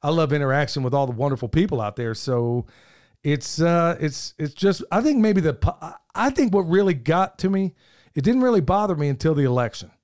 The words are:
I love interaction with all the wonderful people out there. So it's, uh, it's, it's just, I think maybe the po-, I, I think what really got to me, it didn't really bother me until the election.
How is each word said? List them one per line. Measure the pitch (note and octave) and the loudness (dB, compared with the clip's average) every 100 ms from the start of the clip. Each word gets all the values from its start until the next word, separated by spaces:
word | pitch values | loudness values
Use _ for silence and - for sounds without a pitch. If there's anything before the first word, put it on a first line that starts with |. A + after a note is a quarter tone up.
I | C#3+ | 0
love | E3 D#3 | 0 0
interaction | D3 C#3 C3+ C#3+ - | 0 0 0 -2 -2
with | B2+ | -2
all | C#3 C3+ | 0 -2
the | |
wonderful | A2+ C#3 C3+ A#2 | -2 -2 -2 -2
people | D#3 G3 C3 | 0 0 0
out | G#2 G#2 | -4 -6
there. | A#2 | -6
So | A2+ - B2 A#2+ A#2+ - _ _ _ _ _ | -6 -2 -2 0 -2 -6 _ _ _ _ _
it's, | D3 D3 - - | -4 -4 -4 -2
uh, | E3+ E3+ E3+ E3+ | 2 2 0 -2
it's, | D#3 C3+ - _ | -4 -6 -14 _
it's | D3+ | -10
just, | - G3 F#3+ - | 0 0 0 -2
I | F3+ | 0
think | C4+ C#4 | 2 2
maybe | G#3+ G3 | 4 4
the | D#3+ | 0
po-, | C3+ - - | 0 -2 -4
I, | D#3+ - _ | -14 -18 _
I | - B3 | -2 -2
think | C4+ C4 | 2 2
what | G3 F#3 | 2 2
really | F3+ G3 | 2 4
got | D#3 A#2 E3 F#3+ - | 0 0 0 0 -2
to | F#3 | -2
me, | F#3+ F#3+ - _ _ _ | 0 -2 -6 _ _ _
it | - | -2
didn't | C#3+ B3 | 0 2
really | B3+ A3+ | 4 2
bother | D3 F#3+ G#3 | 2 0 0
me | E3+ D3 | 0 -2
until | C3+ D#3+ | 0 0
the | D3 | 2
election. | C#3 B2 A#2 - - _ | 2 2 -2 -6 -18 _